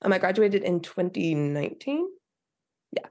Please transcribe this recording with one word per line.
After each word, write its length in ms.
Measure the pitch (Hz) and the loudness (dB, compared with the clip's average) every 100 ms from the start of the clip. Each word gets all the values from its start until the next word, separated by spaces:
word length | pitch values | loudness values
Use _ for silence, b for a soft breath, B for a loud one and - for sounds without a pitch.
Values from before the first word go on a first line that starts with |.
Um, 100 | - | 2
I 60 | 185 | 2
graduated 460 | 190 196 208 196 | 2 4 4 2
in 160 | 185 175 | 0 -2
twenty 560 | 170 - 180 202 165 147 | -2 -4 -4 -2 0 0
nineteen. 720 | 143 147 143 - - 294 370 370 _ _ _ _ _ _ _ | 0 -2 -4 -6 -6 -4 -4 -8 _ _ _ _ _ _ _
Yeah, 120 | - | -8
the 60 | - | -8